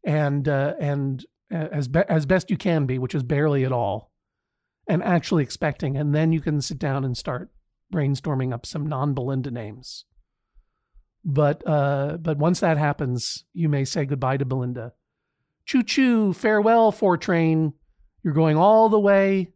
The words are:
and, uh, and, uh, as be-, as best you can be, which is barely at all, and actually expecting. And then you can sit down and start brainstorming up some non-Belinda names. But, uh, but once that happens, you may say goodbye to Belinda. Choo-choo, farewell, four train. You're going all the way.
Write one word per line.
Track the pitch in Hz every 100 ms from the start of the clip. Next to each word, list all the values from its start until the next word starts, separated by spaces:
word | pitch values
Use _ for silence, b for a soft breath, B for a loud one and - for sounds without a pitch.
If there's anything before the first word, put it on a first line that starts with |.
and, | 285 151 143 143 139
uh, | 139 143 -
and, | 147 143 139 131 - _ _
uh, | 175 156
as | 147 127
be-, | 156 196
as | 160
best | 139 185 -
you | 175
can | 196 165 135
be, | 127
which | 127
is | 151
barely | 123 143 151 143
at | 131
all, | 123 104 104 - _ _ _ _ _ _ _ -
and | 175
actually | 202 175 - 165
expecting. | 131 - 156 - 143 135
And | 147
then | 147 160
you | 160
can | 160 151
sit | - 139
down | 147 135
and | 135 120
start | - 127 180 _ _ _ _
brainstorming | 180 139 139 156 135 127
up | 117
some | - 160 151
non-Belinda | 135 147 135 127 135 127
names. | 120 107 110 131 - _ _ _ _ _ - _ _ _ - _ _
But, | 175 139 147 147 -
uh, | 151 139 139 143 165
but | 165 147
once | 160 180
that | 180 151
happens, | 147 143 139 123 - - _
you | - 160
may | 143
say | 135 -
goodbye | 139 139 127 135
to |
Belinda. | 131 131 123 123 117 _ _ _ _ _ _ _ -
Choo-choo, | 262 240 - 262 226 208
farewell, | 170 208 214 214 226 220
four | - 202 170
train. | - 170 160 160 156 - _ _ _ _
You're | -
going | 151 160 151
all | 190 220 226
the | 208
way. | 202 196 196 196 180